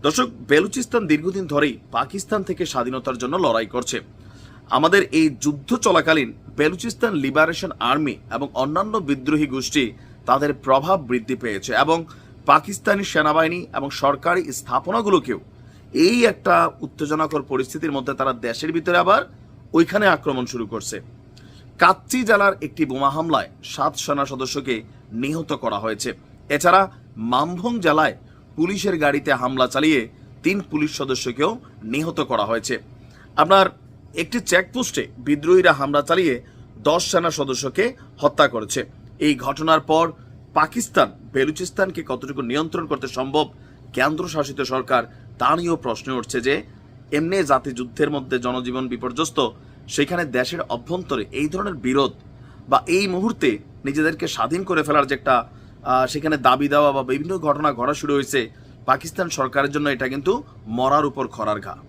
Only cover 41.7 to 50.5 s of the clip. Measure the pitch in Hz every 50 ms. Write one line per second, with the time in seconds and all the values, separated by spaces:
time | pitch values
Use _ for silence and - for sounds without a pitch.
41.7 | - - 190 190 175 175 156 - 127 120 - 135 143 135 131 117 123 147 160 160
42.7 | 160 180 170 151 151 131 127 127 - 127 131 135 135 151 147 - - - - -
43.7 | - - - - - 127 127 147 156 147 - 175 151 156 143 139 135 - 135 120
44.7 | 131 131 123 - 131 123 113 - - - - - - - 120 131 151 170 175 170
45.7 | 165 156 - 127 113 - - 135 131 127 110 - - 127 117 131 143 180 - -
46.7 | - - - - - - - - - 143 160 165 185 196 180 139 139 131 - 139
47.7 | 127 117 127 120 - - 151 147 147 143 131 123 131 127 120 123 127 127 123 123
48.7 | 123 131 131 127 123 117 127 123 120 131 165 156 - - 135 110 - - - -
49.7 | - - - - - - 147 143 180 175 175 143 120 127 127 127